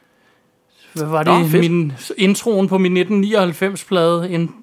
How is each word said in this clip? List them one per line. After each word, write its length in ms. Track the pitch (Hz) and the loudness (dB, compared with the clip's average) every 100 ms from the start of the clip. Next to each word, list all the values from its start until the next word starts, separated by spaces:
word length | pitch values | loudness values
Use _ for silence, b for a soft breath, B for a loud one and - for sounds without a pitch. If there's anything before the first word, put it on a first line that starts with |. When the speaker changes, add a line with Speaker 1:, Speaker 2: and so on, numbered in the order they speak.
| b b b b b _ _ _ - | b b b b b _ _ _ -16
Speaker 1:
Hvad 120 | 165 151 | -8 -4
var 180 | 156 | 0
det? 100 | 160 165 | 2 2
Speaker 2:
Nå, 60 | 165 | 2
fedt. 140 | 165 170 | 2 2
Speaker 1:
Min, 220 | 170 156 131 - - | 0 -2 -6 -12 -2
introen 500 | 190 202 240 202 190 | 0 0 0 0 0
på 100 | 190 | 2
min 160 | 185 | 2
nitten 280 | 180 180 208 | 0 0 0
nioghalvfems-plade, 1080 | 202 214 180 156 190 190 - 185 165 170 175 | 2 2 0 0 -4 -4 -4 0 2 0 -2
In-, 240 | 170 170 - | -4 -4 -6